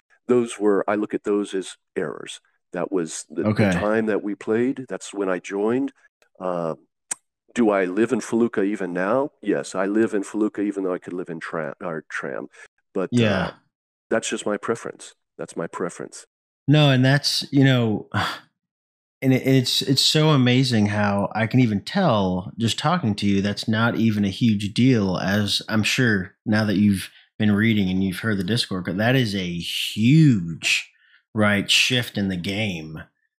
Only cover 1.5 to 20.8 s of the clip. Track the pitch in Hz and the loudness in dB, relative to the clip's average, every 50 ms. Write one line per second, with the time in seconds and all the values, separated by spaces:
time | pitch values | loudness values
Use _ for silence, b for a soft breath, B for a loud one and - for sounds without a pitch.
1.5 | - 95 87 - - - _ _ - - 87 73 50 50 - - - - _ _ | -4 -6 -8 -8 -12 -20 _ _ -8 -6 -6 -6 -8 -10 -14 -16 -18 -20 _ _
2.5 | _ _ _ _ - 90 82 - 95 92 82 80 - - - - 76 85 82 107 | _ _ _ _ -8 -6 -4 -2 -2 -2 -2 -4 -8 -12 -14 -10 -6 -2 -2 0
3.5 | 107 107 110 98 90 85 101 107 107 113 110 110 104 - - 104 101 - - 113 | 2 2 2 2 0 0 -2 0 0 0 0 0 -2 -2 -4 -6 -8 -6 -4 -2
4.5 | 110 113 120 131 135 - 131 - 95 92 - - - 101 101 95 92 90 - - | -2 0 0 -2 -4 -6 -10 -10 -12 -12 -12 -10 -6 -4 -4 -2 -4 -4 -6 -6
5.5 | 95 98 104 110 120 131 139 135 b b b b _ _ _ _ _ - 92 92 | -4 -2 0 0 0 0 -2 -4 b b b b _ _ _ _ _ -10 -6 -6
6.5 | 90 87 85 80 76 - _ _ _ _ _ - - - _ _ _ _ _ _ | -4 -4 -4 -4 -6 -8 _ _ _ _ _ -14 -14 -14 _ _ _ _ _ _
7.5 | - 123 117 107 101 95 92 90 92 101 113 113 131 107 - - 120 117 120 117 | -2 2 2 4 4 2 2 0 0 0 0 0 0 -2 -2 -2 0 0 0 0
8.5 | - 110 95 101 107 101 98 90 87 90 92 98 117 131 143 151 - _ - 101 | 0 -2 -2 -2 -2 -4 -6 -6 -4 -4 -2 0 0 -2 -2 -4 -8 _ -4 -4
9.5 | 90 71 69 - - 92 95 98 104 110 117 104 110 101 98 - - 104 107 104 | -2 -2 -4 -6 -4 -4 -2 0 2 2 2 2 0 -4 -4 -4 -4 -2 -2 -2
10.5 | - - 101 104 98 98 95 92 90 87 - - 87 90 87 - 82 82 - - | -2 -4 -4 -4 -4 -4 -4 -4 -4 -6 -8 -8 -10 -8 -8 -8 -10 -10 -10 -8
11.5 | - 82 78 73 - - - 90 80 78 - - - - - 73 64 52 64 B | -6 -6 -6 -8 -8 -10 -10 -8 -8 -8 -10 -10 -10 -10 -8 -8 -8 -8 -10 B
12.5 | B B B B _ _ _ _ - 95 92 - - 123 117 104 98 92 87 85 | B B B B _ _ _ _ -6 -6 -4 0 2 2 2 2 2 0 -2 -6
13.5 | - _ _ _ _ _ _ _ _ _ _ - 113 113 - - 117 107 - 107 | -8 _ _ _ _ _ _ _ _ _ _ -4 -4 -4 -4 -4 -6 -6 -4 -4
14.5 | 104 98 - - 117 - - - - - - - - _ _ _ _ - 78 - | -6 -4 -4 -6 -6 -6 -8 -12 -14 -16 -20 -20 -20 _ _ _ _ -14 -14 -10
15.5 | - - 85 82 - - 92 87 - - 62 - - - - _ _ _ _ _ | -8 -8 -8 -8 -8 -8 -8 -8 -8 -10 -14 -14 -16 -20 -20 _ _ _ _ _
16.5 | _ _ _ - 143 151 151 143 135 123 127 131 135 143 - - - - - - | _ _ _ 4 4 6 6 6 6 4 4 4 4 2 0 -2 -4 -4 -4 0
17.5 | 139 139 135 135 131 123 120 110 104 - - - - 104 - - - - - _ | 2 4 6 6 4 4 2 0 0 -2 -4 -4 -4 -4 -2 -4 -6 -10 -16 _
18.5 | _ _ _ _ _ _ _ _ _ _ _ _ _ _ - 131 131 120 - 127 | _ _ _ _ _ _ _ _ _ _ _ _ _ _ 2 2 2 2 4 4
19.5 | 135 135 120 - - - - - 135 - - - - 156 156 156 151 135 123 123 | 4 4 4 2 0 0 0 0 2 2 2 2 2 4 4 4 4 4 4 4
20.5 | 123 127 135 123 120 110 | 4 4 2 2 2 2